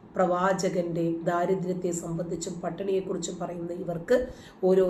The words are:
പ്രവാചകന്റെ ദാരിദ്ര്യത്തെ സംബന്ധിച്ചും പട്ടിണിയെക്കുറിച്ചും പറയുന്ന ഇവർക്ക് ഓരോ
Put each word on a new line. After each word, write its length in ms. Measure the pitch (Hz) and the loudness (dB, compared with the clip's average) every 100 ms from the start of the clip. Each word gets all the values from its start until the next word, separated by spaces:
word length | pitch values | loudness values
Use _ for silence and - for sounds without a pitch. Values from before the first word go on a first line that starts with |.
| - | -8
പ്രവാചകന്റെ 960 | - 180 175 185 185 180 175 170 165 165 165 | 0 2 4 2 2 0 0 0 0 0 0
ദാരിദ്ര്യത്തെ 680 | - - 180 190 175 180 180 | 0 0 2 0 0 -2 -2
സംബന്ധിച്ചും 680 | 170 165 170 175 180 - 170 | -4 -4 -6 -4 -6 -6 -6
പട്ടിണിയെക്കുറിച്ചും 760 | 175 170 196 190 190 196 - 175 | -6 -4 0 0 0 -4 -6 -6
പറയുന്ന 320 | 175 175 170 | -8 -6 -6
ഇവർക്ക് 440 | 175 175 165 165 247 254 - - - | -6 -6 -6 2 2 2 -8 -20 0
ഓരോ 200 | 185 185 185 | 4 6 6